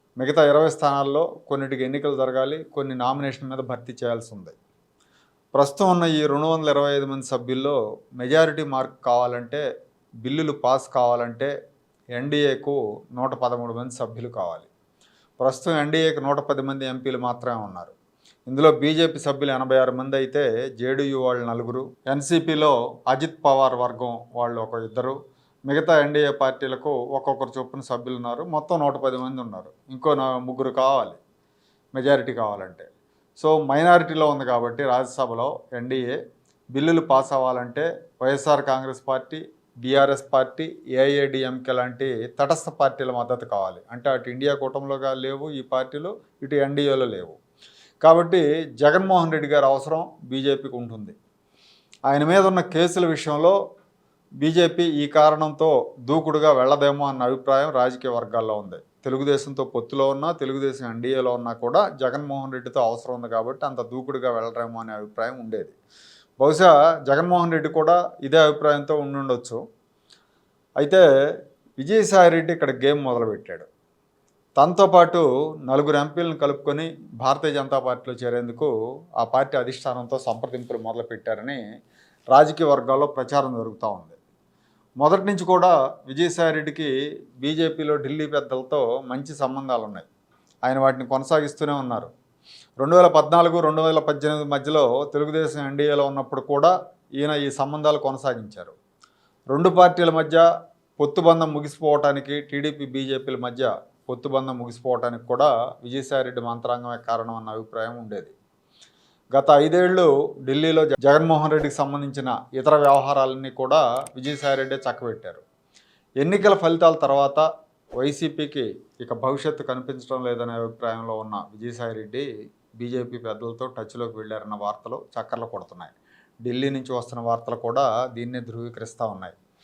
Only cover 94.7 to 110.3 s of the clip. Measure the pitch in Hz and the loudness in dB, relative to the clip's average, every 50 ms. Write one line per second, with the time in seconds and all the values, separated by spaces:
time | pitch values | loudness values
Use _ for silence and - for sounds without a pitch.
94.7 | 156 151 139 120 120 135 147 143 - 147 147 151 151 160 160 - 151 151 139 139 | 2 4 4 4 2 0 -2 -2 -2 -2 -2 -2 0 -2 -2 -2 -4 -6 -8 -6
95.7 | 139 143 147 147 143 143 139 139 139 139 131 - 143 135 131 - 143 139 151 170 | -2 0 0 2 2 2 0 0 -2 -4 -6 -6 -8 -8 -4 -2 0 4 4 4
96.7 | 185 175 - - - _ _ _ - 135 147 151 151 147 143 139 - - 135 139 | 4 4 0 -8 -20 _ _ _ -6 -4 -2 -2 -2 -2 -2 -4 -4 -4 -4 -4
97.7 | 147 151 147 151 151 143 147 135 135 131 143 135 123 117 107 104 104 95 87 - | -4 0 2 2 2 2 0 -4 -6 -4 -4 -4 -6 -6 -8 -14 -18 -18 -20 -20
98.7 | - _ _ _ _ _ _ _ _ _ _ _ _ _ _ - 135 147 175 185 | -20 _ _ _ _ _ _ _ _ _ _ _ _ _ _ -4 0 2 2 4
99.7 | 170 185 180 175 170 175 175 165 160 160 151 143 156 165 170 170 175 - - - | 8 8 8 8 8 4 2 2 2 2 0 2 6 6 6 6 4 2 -4 -14
100.7 | _ _ _ _ _ - 147 143 147 - 165 165 165 165 165 156 151 147 147 147 | _ _ _ _ _ -2 -2 0 0 4 6 6 6 6 2 -2 -2 -6 -8 -10
101.7 | - - 160 151 147 143 147 143 139 139 139 139 143 147 147 - 143 143 143 151 | -10 -4 0 2 2 4 4 2 0 0 -4 -6 -8 -8 -8 -8 -8 -6 -6 -6
102.7 | 143 143 139 131 123 135 135 131 135 131 135 135 131 120 123 123 120 123 131 117 | -6 -8 -10 -8 -8 -8 -6 -4 -6 -6 -6 -8 -8 -8 -8 -8 -6 -4 -2 -2
103.7 | 95 - - _ _ _ _ - 127 120 - 143 135 135 131 135 127 120 120 120 | -2 -4 -8 _ _ _ _ -10 -10 -8 -6 -4 -2 -2 -2 -4 -6 -10 -10 -12
104.7 | 117 117 - 131 123 117 123 120 120 117 117 117 123 123 143 151 127 113 120 135 | -14 -8 -4 -4 -2 -2 -2 -4 -6 -8 -6 -4 0 2 4 4 4 2 0 -4
105.7 | - - 123 120 127 139 131 135 143 135 127 123 123 123 117 117 117 117 113 120 | -8 -12 -14 -10 -8 -8 -6 -4 -4 -4 -4 -4 -6 -8 -8 -6 -8 -6 -6 -6
106.7 | 123 120 123 120 120 117 117 - 117 113 113 117 113 113 110 110 110 110 110 107 | -6 -6 -6 -10 -12 -10 -6 -4 -4 -4 -4 -8 -10 -12 -12 -10 -12 -12 -12 -10
107.7 | - 113 110 117 120 120 113 107 104 95 - - _ _ _ _ _ _ _ _ | -10 -8 -8 -8 -10 -12 -14 -12 -12 -12 -12 -14 _ _ _ _ _ _ _ _
108.7 | _ _ _ _ _ _ _ _ _ _ _ _ 127 139 139 - 147 143 151 156 | _ _ _ _ _ _ _ _ _ _ _ _ 2 4 6 8 8 8 6 6
109.7 | 160 180 180 180 185 185 180 156 139 139 143 - | 4 4 4 4 4 4 6 6 6 4 2 -2